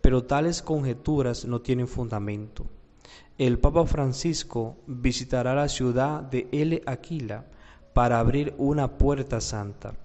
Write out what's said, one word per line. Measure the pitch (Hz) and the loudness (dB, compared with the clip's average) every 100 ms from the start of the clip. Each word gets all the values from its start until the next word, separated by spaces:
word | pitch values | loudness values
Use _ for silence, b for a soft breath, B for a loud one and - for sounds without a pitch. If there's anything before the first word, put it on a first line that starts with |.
pero | - 127 | 6 4
tales | 127 139 160 170 | 2 0 0 -2
conjeturas | - 156 135 123 - 151 127 117 | -4 -2 -2 -4 -2 0 0 -2
no | - 120 | -4 -6
tienen | - 123 123 | -2 -2 -2
fundamento. | - 120 110 101 104 107 - - - - - B B B - | -4 -6 -4 -6 -6 -10 -10 -10 -10 -20 -20 B B B 0
El | 131 120 | 2 4
Papa | 143 156 165 | 4 4 2
Francisco | 151 139 127 170 156 - 117 113 - - | 2 0 0 -2 -2 -4 -6 -6 -8 -12
visitará | 123 127 120 127 131 123 | -2 0 0 -2 -2 0
la | 135 147 | 0 0
ciudad | - 127 120 135 151 | 0 0 2 0 -2
de | 139 127 - | -4 -4 -2
El | 143 156 165 - | -2 0 0 -4
Aquila | 127 - 165 113 104 127 B B B - | -8 -6 -8 -6 -10 -12 B B B 0
para | - 120 117 | 4 6 6
abrir | 117 135 147 - | 4 4 0 0
una | 139 147 135 - | 0 2 0 0
puerta | 139 143 131 117 | 0 0 -2 -4
santa | - 107 101 101 107 104 | -4 -6 -8 -10 -12 -12